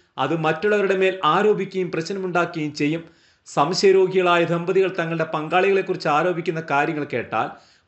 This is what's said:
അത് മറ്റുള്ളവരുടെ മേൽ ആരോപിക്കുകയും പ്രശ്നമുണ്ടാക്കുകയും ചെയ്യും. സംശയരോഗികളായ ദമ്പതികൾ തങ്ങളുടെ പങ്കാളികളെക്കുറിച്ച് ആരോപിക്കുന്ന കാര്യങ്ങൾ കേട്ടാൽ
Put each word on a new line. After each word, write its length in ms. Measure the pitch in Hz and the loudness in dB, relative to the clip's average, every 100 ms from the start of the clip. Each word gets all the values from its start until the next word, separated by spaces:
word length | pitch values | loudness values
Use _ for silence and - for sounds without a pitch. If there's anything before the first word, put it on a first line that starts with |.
| _ - | _ -4
അത് 180 | 139 165 | -2 0
മറ്റുള്ളവരുടെ 600 | 156 160 208 208 196 190 | 0 0 0 2 2 2
മേൽ 160 | 190 190 151 | 0 2 2
ആരോപിക്കുകയും 640 | 170 214 190 190 190 175 | 4 4 2 -2 -4 -4
പ്രശ്നമുണ്ടാക്കുകയും 840 | 160 160 196 185 175 170 170 151 | -4 -6 -6 -4 -2 -2 -4 -6
ചെയ്യും. 300 | 147 147 165 165 _ _ _ - | -2 -2 -2 -8 _ _ _ -6
സംശയരോഗികളായ 920 | - 147 185 196 190 185 185 180 175 165 | 0 0 2 4 6 4 2 2 2 2
ദമ്പതികൾ 440 | 170 175 190 185 | 0 0 0 0
തങ്ങളുടെ 380 | 180 165 165 160 | -2 -4 -4 -4
പങ്കാളികളെക്കുറിച്ച് 760 | 160 156 180 196 196 190 170 165 | -4 -2 2 2 2 0 -4 0
ആരോപിക്കുന്ന 520 | 147 170 175 175 160 | 0 0 -2 -4 -6
കാര്യങ്ങൾ 440 | 160 143 151 151 143 | -2 0 0 -2 -4
കേട്ടാൽ 420 | 123 107 110 131 - _ _ | -6 -4 -4 -4 -8 _ _